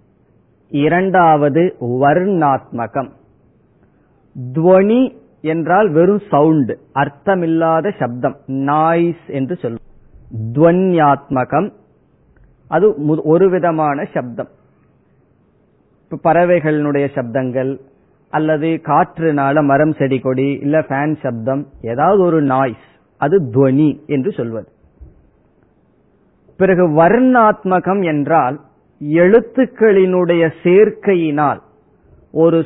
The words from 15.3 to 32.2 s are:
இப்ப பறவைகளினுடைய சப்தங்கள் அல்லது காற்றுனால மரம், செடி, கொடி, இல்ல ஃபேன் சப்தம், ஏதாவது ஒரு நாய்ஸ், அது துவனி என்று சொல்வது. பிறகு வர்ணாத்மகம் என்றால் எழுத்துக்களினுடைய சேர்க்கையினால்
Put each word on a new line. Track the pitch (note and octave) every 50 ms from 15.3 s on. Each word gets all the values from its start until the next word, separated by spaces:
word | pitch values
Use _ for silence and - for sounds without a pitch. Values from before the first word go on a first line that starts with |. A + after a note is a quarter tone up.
| _ _ _ _ _ _ _ _ _ _ _ _ _
இப்ப | _ _ - D#3+ C#3+
பறவைகளினுடைய | - E3+ D#3 E3+ F3+ F3 F3+ E3+ D3 D#3 D3+ D3+ D3 D3 C#3+ C#3+ C#3+ C#3
சப்தங்கள் | C#3 C#3 B2 A#2 A2+ C3 C3 B2+ A#2+ C3 C3 C3+ C#3 - - _ _ _ _ _ _ _ _ _ -
அல்லது | D3+ D#3 D#3 D#3 D3+ D3+ E3 E3 D#3 -
காற்றுனால | - C#3+ D#3 F3+ - - - D#3+ D#3+ D3 C#3+ C3+ C3+ C#3 D#3 D3
மரம், | C#3 C#3 C#3 D3+ D#3 D3
செடி, | - C#3+ C3 C3+ B2+
கொடி, | - C3 C3 B2+ C3+ C#3 C#3 -
இல்ல | - C#3+ D3+ D#3
ஃபேன் | D3+ - C#3 C3+ C#3+ D#3 D#3 -
சப்தம், | - C3+ A#2+ A2+ A2 B2+ C3+ C#3+ D3 - - - -
ஏதாவது | A2+ A#2 B2+ D3+ F3+ G#3 G3+ F#3
ஒரு | F3 D#3+ D#3+ D3
நாய்ஸ், | C3+ C3 C3 C3+ C3 A2+ - - _ _ _ _ _ _ -
அது | C#3 D3 F3 G3 D3+ A#2+
துவனி | G#2+ C3 C#3 C3 C3 C#3 D#3 D3 - - -
என்று | - D3 C3+ B2+ G3 -
சொல்வது. | - B2 A#2 A2+ A2 G2+ - _ _ _ _ _ - - - _ _ _ _ _ _ _ _ _ _ _ _ _ _ _ _ _ _ _ _ _ _ _ _ _ _ _ _ _ -
பிறகு | F#3+ F#3 F#3+ E3+ F3+ E3+ D3
வர்ணாத்மகம் | D#3 E3+ F3 G#3 A#3 B3+ B3+ B3+ B3 A3+ G#3+ G#3 G#3 - F#3+ F#3 F3+ E3+ F#3 F#3 G3+ F#3
என்றால் | E3 D3+ D3 C#3 C3+ E3 D#3+ C3+ B2 C#3 D3 - _ _ _ _ _ _ - D3 D3 D#3
எழுத்துக்களினுடைய | E3+ F3 F#3 G#3+ A#3+ - - - C4+ B3+ - - - A3 A3+ G3+ G3 F#3 F#3 F#3 F3+ F3+ E3+ F3 E3+ E3 D#3+ D#3
சேர்க்கையினால் | - - F3 F3+ G3 G#3+ G#3 - - - G3+ G3 F3 E3 D#3 C#3+ D3 D3+ C#3 A#2 F#2+ - _ _ _ _ _ _ _ _ _ _ _